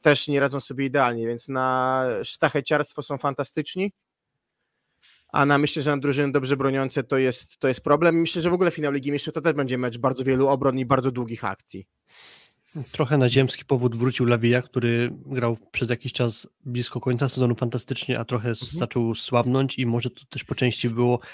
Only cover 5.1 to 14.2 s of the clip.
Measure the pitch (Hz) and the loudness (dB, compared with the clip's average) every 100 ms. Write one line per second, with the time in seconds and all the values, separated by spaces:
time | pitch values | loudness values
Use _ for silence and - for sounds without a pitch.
5.1 | _ _ - 143 143 147 - 143 139 139 | _ _ 0 4 4 2 0 -2 0 0
6.1 | 135 143 139 131 139 135 135 135 143 123 | 0 0 0 0 0 2 0 -2 -4 -2
7.1 | 135 131 123 - _ 135 123 - 151 170 | 2 2 0 -12 _ -2 -2 2 4 4
8.1 | 165 165 180 170 180 180 165 147 139 135 | 2 0 0 0 2 2 0 -2 -2 -2
9.1 | 143 156 147 151 147 131 127 123 117 135 | -4 -4 -2 0 0 0 0 -2 0 -2
10.1 | 127 131 131 135 135 135 131 123 131 131 | 0 0 4 4 4 2 0 2 2 2
11.1 | 123 117 113 104 98 - 92 - _ _ | -2 -6 -6 -8 -8 -12 -16 -16 _ _
12.1 | - - - _ _ _ 156 127 - 135 | -20 -20 -20 _ _ _ -14 -12 -2 2
13.1 | 143 123 127 127 - - 131 123 113 127 | 4 4 4 2 -2 -2 0 0 0 -2
14.1 | 127 | 2